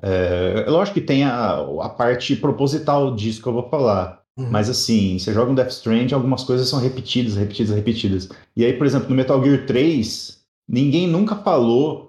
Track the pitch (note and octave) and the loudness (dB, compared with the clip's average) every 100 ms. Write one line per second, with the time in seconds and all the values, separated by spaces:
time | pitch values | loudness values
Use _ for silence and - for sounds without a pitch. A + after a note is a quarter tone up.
0 | G2 F#2 F2+ F2+ F#2 G2+ A2+ D#3+ G3+ D#3 | -2 0 0 0 0 0 0 0 0 -2
1 | A#2 C3+ C#3 A#2+ G#2+ D2 C#2 D2+ G#2 - | 0 2 2 0 -2 -2 -4 -6 -6 -2
2 | A#2+ B2 - A#2 D3 A#2+ C#3 D3 - C#3+ | 0 0 -2 -2 -2 0 0 0 0 0
3 | C3+ A#2 A2 A2 B2+ A#2 B2 D3+ B2 G2 | 0 -2 -4 -4 -4 -4 -2 0 2 2
4 | F2+ - _ - B2+ G#2+ G#2+ - - A2+ | -2 -8 _ -10 -4 -2 0 -2 0 2
5 | G2 F#2 A2 G#2+ B2 C3+ B2+ - A2+ A2+ | 2 0 -2 0 2 2 0 -4 -2 0
6 | B2+ C#3 B2 B2+ - B2+ B2+ C#3+ B2+ - | 0 0 0 -2 -2 -2 0 0 -2 -4
7 | - B2+ A#2 G2+ G2+ - G#2+ G#2 G2+ A2 | -4 -2 -2 -2 -2 -2 -2 0 0 -2
8 | G2+ F#2+ - - - - A#2 C3 C#3+ C#3 | -2 -2 -4 -14 -8 0 2 2 2 0
9 | - C3 C3 C3+ C3+ C3+ - B2 D#3 D3+ | 0 0 2 2 4 2 2 2 2 2
10 | G#2+ - - - _ _ - B2 C#3+ D#3+ | -2 -6 -14 -20 _ _ -4 0 2 2
11 | F3+ E3 A3 G#3 G#3 D#3 A#2 A#2+ D3+ C#3 | 2 2 0 0 0 2 4 4 2 -2